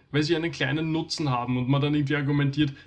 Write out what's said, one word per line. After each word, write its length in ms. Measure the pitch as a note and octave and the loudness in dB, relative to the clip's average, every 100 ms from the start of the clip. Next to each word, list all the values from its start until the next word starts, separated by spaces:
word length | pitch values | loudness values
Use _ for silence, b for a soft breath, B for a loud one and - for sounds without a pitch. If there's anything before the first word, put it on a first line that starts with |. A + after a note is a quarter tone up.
| B | B
weil 100 | D3 | -2
sie 140 | D3+ D#3+ | 2 0
einen 160 | E3 | 0
kleinen 400 | - C3+ D3+ D#3+ | -2 -2 0 -2
Nutzen 400 | D#3+ D#3+ - D3 | -2 -4 -4 -2
haben 260 | B2 B2 B2 | 0 0 -2
und 120 | B2 | 2
man 120 | C#3 | 2
dann 140 | C#3+ D3+ | 2 0
irgendwie 220 | C#3 C#3+ | 0 0
argumentiert, 560 | C#3 C#3+ C#3 C#3+ D3 B | 0 2 2 2 0 B